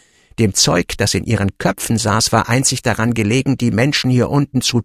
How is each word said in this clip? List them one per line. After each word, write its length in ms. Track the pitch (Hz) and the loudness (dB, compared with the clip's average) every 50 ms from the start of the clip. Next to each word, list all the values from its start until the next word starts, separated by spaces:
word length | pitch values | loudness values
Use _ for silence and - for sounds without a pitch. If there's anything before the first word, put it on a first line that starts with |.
| _ _ _ _ _ _ _ - | _ _ _ _ _ _ _ 0
Dem 140 | - 95 | 0 0
Zeug, 460 | 98 - - 147 160 - - - - - | 2 2 2 2 2 0 0 -2 -4 -4
das 160 | - - - | -2 -2 -2
in 100 | 95 - | -2 -2
ihren 320 | - 113 92 98 98 - | 0 0 0 0 -2 -2
Köpfen 400 | - - 196 196 - - - 117 | -2 -2 -4 -2 -4 -4 -2 -2
saß, 360 | 107 - 110 101 110 - - | 0 0 0 0 0 0 0
war 180 | - 113 - - | 0 0 0 0
einzig 320 | 117 131 131 - 139 127 | 0 0 0 0 -2 -2
daran 320 | - 123 104 - 110 120 117 | -2 -2 -2 0 0 0 0
gelegen, 420 | 117 107 101 117 135 131 139 131 | 0 0 0 0 0 0 0 0
die 140 | - 123 117 | 0 0 0
Menschen 400 | 90 104 123 147 139 - - 127 | 2 2 0 0 0 0 0 2
hier 180 | 127 123 117 - | 2 2 2 2
unten 320 | - 143 147 - - 123 | 2 0 0 0 -2 -2
zu 220 | - - - 120 - | -2 0 0 -2 -2